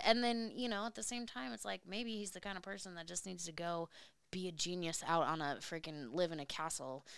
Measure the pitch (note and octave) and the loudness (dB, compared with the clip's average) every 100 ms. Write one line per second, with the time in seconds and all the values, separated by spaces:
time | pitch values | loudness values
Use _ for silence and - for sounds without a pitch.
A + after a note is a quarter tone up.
0 | G#3+ A#3 A#3+ A#3 A3 - A#3+ G3+ A3+ A3 | 8 8 6 4 0 -2 0 0 -2 -4
1 | G#3+ A#3+ A#3 B3 B3+ A3+ G#3 F#3+ F3+ G#3 | -4 -4 -4 -6 -6 -4 -4 -6 -4 -2
2 | A#3 G#3+ G3+ F#3 G3+ F#3+ G3 G3 F#3 E3+ | -2 -2 -4 -6 -6 -6 -6 -8 -8 -8
3 | E3 F3+ F#3+ F3 E3+ D#3+ E3+ E3+ E3 - | -6 -6 -4 -6 -6 -2 0 0 -2 -8
4 | - _ _ F#3 F3+ D#3+ F3 F3+ E3 - | -20 _ _ -4 -2 -2 0 0 0 0
5 | - E3 C3+ D#3+ C#3+ A#2+ - E3 D#3+ D3+ | 4 6 6 4 0 -2 -4 -6 -6 -6
6 | A#2+ D#3+ E3+ D#3 C#3+ - D#3+ - C3+ C3 | -2 2 2 0 -4 -4 -2 -2 -4 -6
7 | - | -10